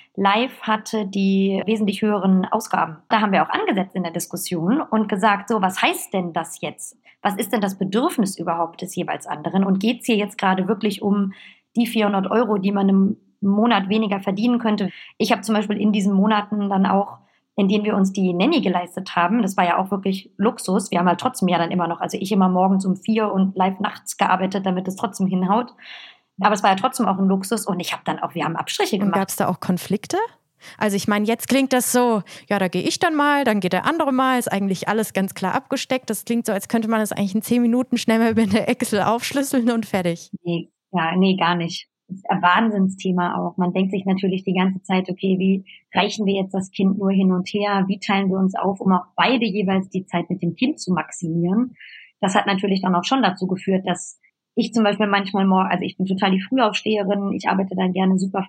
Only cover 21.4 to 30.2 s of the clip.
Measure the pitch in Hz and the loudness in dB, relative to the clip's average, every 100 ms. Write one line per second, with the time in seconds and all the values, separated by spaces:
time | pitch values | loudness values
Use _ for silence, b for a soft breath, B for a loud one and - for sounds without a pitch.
21.4 | 185 175 170 185 170 170 175 196 190 208 | 0 2 0 0 -2 -4 -6 -6 -2 2
22.4 | 185 180 190 190 190 185 - 220 214 190 | 4 4 4 2 0 -2 0 0 0 0
23.4 | 190 185 185 190 196 - - - 196 180 | 0 2 -2 -2 -6 -6 -10 0 2 2
24.4 | 190 196 190 185 190 190 226 - 185 185 | 0 -2 -2 -2 -4 -6 -6 -2 -2 0
25.4 | 185 214 240 - B B B B B - | 0 0 -2 -10 B B B B B -2
26.4 | 196 202 202 190 254 - 196 190 196 196 | 0 2 2 2 0 0 0 2 2 2
27.4 | 190 220 - 175 170 - - 160 170 170 | 0 -4 -2 -4 -4 -6 -6 -4 -6 -4
28.4 | 151 165 - - 392 202 196 185 196 - | -4 -4 -6 -2 -2 0 2 0 -2 -2
29.4 | 185 180 - 180 - 185 - 359 | -2 -2 -2 -4 -2 -6 -2 -4